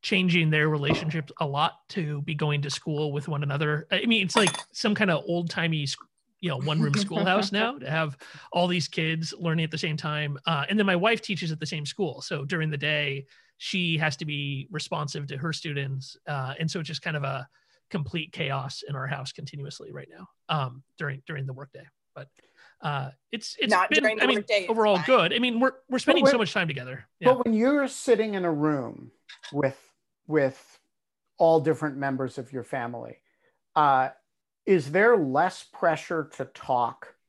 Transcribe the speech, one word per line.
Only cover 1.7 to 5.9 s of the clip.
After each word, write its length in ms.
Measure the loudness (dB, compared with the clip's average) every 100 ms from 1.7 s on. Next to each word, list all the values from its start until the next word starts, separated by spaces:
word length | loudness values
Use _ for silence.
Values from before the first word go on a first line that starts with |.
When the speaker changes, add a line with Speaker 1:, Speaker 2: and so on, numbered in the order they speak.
| -2 _
Speaker 1:
to 320 | -6 -4 -4
be 120 | -4
going 280 | -2 0 0
to 80 | -2
school 400 | -6 -4 -2 -2
with 160 | -4 -4
one 160 | -4
another. 460 | -2 0 0 0 0
I 140 | 0 2
mean, 160 | 2
it's 120 | 4 4
like 180 | 4 0 -12
some 240 | -4 -2
kind 160 | 2 2
of 140 | 2 0
old-timey, 580 | -2 -2 -2 -2 -2
s-, 120 | -4